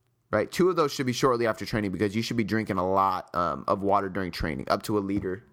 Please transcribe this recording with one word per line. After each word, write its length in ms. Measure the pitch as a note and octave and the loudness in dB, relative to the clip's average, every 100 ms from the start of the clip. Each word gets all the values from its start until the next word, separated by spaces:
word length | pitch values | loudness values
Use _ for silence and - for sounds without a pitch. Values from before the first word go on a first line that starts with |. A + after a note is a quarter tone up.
| _ _ - | _ _ -4
Right? 180 | G#2+ - | -2 0
Two 180 | - F3+ | 2 2
of 60 | |
those 180 | E3+ C#3+ | 4 0
should 140 | - B2+ | 0 -4
be 60 | |
shortly 340 | B2 C#3 A#2 A#2 | 0 2 2 0
after 180 | G#2+ | -2
training 280 | G2+ A#2 G2+ | -2 -2 -2
because 240 | F2+ G#2 G#2+ | 0 0 0
you 60 | |
should 140 | A2+ A#2 | -2 -2
be 60 | |
drinking 340 | G2 A2 G#2+ F#2+ | 0 0 0 0
a 140 | F#2 | 2
lot, 420 | F#2+ F#2+ F#2 - F2 | 4 4 0 -4 -2
um, 280 | E2+ C#2 - | -2 0 -2
of 140 | G2 | 0
water 260 | G2 G2+ G2 | 2 2 0
during 240 | F#2+ F2+ | -4 -6
training, 340 | - E2+ C2+ - | -4 -4 -2 -2
up 140 | G2+ | -2
to 160 | - G#2+ | 0 -2
a 20 | |
liter 440 | G2 G2+ F#2+ F#2+ - | 0 -2 -2 -6 -12